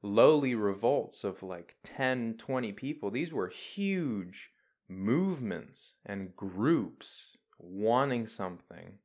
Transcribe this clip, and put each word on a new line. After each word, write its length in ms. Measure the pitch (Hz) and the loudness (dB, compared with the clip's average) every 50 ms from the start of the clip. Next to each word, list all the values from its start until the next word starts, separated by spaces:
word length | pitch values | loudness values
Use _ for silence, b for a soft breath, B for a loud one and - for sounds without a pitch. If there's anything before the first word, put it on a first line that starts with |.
lowly 520 | - 104 101 110 120 143 156 147 143 131 123 | -4 2 6 8 10 10 8 6 4 2 0
revolts 680 | 113 104 101 98 95 110 120 143 139 - 147 - - - | 2 2 0 0 2 2 2 2 2 0 -2 -10 -6 -6
of, 180 | 101 92 - | -6 -6 -6
like, 340 | - 92 92 87 87 - _ _ | -10 -10 -10 -10 -12 -16 _ _
ten, 520 | - - - - 135 131 127 127 117 113 110 | -20 -14 -6 -2 0 0 0 0 -2 -4 -4
twenty 360 | 113 - - 131 127 123 107 | -6 -6 -2 -2 -2 -2 -4
people. 380 | 98 - - 139 151 - - 101 | -6 -6 -6 -6 -6 -4 -4 -4
These 220 | 101 127 165 170 | -2 -2 -4 -2
were 160 | 160 - 92 90 | -2 -4 -4 -4
huge 1000 | - - - - - 196 202 196 196 185 170 139 113 101 92 90 92 - - - _ _ _ _ _ _ _ _ | -6 -12 -16 -12 -6 -2 0 0 2 2 2 0 0 -2 -4 -6 -10 -16 -18 -20 _ _ _ _ _ _ _ _
movements 1040 | 92 95 95 107 127 160 185 196 180 143 123 104 90 78 - - - - - - _ _ _ | -8 -4 2 2 4 4 4 2 0 -2 -2 -4 -4 -4 -6 -12 -18 -20 -20 -20 _ _ _
and 320 | - 101 98 95 92 92 | -8 -8 -6 -8 -8 -8
groups 1000 | - 101 95 90 92 110 147 170 - 73 - - _ - - - - - - - _ _ _ _ _ | -8 -8 -6 -2 0 2 4 4 2 2 -2 -8 _ -16 -16 -16 -16 -18 -20 -20 _ _ _ _ _
wanting 680 | - 90 92 98 104 110 117 127 139 143 127 120 113 | -16 -10 -6 0 2 4 4 4 4 2 0 -2 -2
something 720 | 110 - - 98 92 87 92 - _ - - 87 90 98 101 _ | -4 -6 -6 -6 -6 -6 -10 -16 _ -18 -18 -16 -18 -20 -20 _